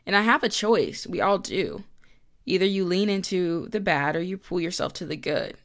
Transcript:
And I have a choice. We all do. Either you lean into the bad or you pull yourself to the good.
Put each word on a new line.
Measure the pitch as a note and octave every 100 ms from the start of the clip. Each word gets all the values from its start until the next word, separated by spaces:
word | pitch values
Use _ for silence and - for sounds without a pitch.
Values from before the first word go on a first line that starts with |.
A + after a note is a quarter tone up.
| -
And |
I | G3+
have | A3 C#4+
a | A3+
choice. | - G#3+ G#3+ F#2 - -
We | -
all | D3+ G3
do. | - F#3 A#2+ G2+ - - - - _ _ -
Either | F3+ G3
you | G3
lean | F3 F#3 G#3
into | G3 F#3 F#3 F3 E3+ -
the | G#3+
bad | G3 D3 C#3+ D#3+
or |
you | F3+ F#3+
pull | - F3+
yourself | E3 - -
to | - -
the | -
good. | - D3 - -